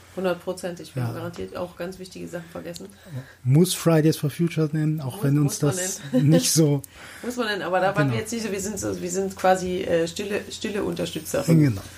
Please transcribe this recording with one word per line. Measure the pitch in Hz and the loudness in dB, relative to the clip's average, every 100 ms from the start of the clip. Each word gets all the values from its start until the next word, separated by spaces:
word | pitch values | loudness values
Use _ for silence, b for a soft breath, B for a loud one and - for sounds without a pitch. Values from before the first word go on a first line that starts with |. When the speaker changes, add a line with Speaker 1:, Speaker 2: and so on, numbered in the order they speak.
| - | -14
Speaker 1:
Hundertprozentig. | - 185 175 185 180 185 170 156 | -4 -2 -2 -4 -6 -6 -8 -10
Wir | 131 | -6
Speaker 2:
Ja. | 117 | -4
Speaker 1:
haben | 165 | -4
garantiert | 170 170 190 - | -8 -8 -10 -8
auch | 180 - | -8 -8
ganz | 175 185 | -10 -10
wichtige | 185 180 170 | -14 -14 -10
Sachen | 175 165 | -10 -10
vergessen. | 175 170 170 190 - B 135 B B | -12 -12 -12 -16 -18 B -14 B B
Speaker 2:
Muss | 127 143 180 | 4 6 4
Fridays | - 165 160 156 147 | 2 4 4 4 2
for | 147 | -2
Future | - 170 160 156 | -2 -2 0 0
nennen, | 156 156 156 | 0 0 -2
auch | 135 117 | -4 -2
Speaker 1:
Muss, | |
Speaker 2:
wenn | 139 147 | 2 4
uns | 143 - | 2 2
Speaker 1:
muss | |
man | 147 - | 0 0
Speaker 2:
das | 185 - 143 | -4 -6 -2
Speaker 1:
nennen. | 156 147 | 2 6
<laughs> | 160 | 6
Speaker 2:
nicht | - | 6
so | 156 151 143 - B B B | 4 4 4 -2 B B B
Speaker 1:
Muss | 226 247 | -8 -4
man | 220 | -2
nennen, | 196 | -2
aber | 160 185 | 0 2
da | 185 | 2
waren | 196 | 2
Speaker 2:
Genau. | 135 | 2
Speaker 1:
wir | 113 | 0
jetzt | - | -2
nicht | 233 214 | -4 -4
so, | |
wir | 196 | -4
sind | 190 190 | -4 -4
so, | 208 180 | -4 -4
wir | 175 | -4
sind | 180 190 | -2 -4
quasi, | - 185 185 180 180 | 2 4 4 2 -2
äh, | - 170 165 | 0 0 0
stille, | 175 202 202 - | -4 -4 -4 -6
stille | - 214 202 | -8 -6 -4
Unterstützerin. | 180 170 170 156 - - 160 160 | -4 -4 -6 -6 -4 -2 4 6
Speaker 2:
Genau, | 147 98 - | 6 2 -6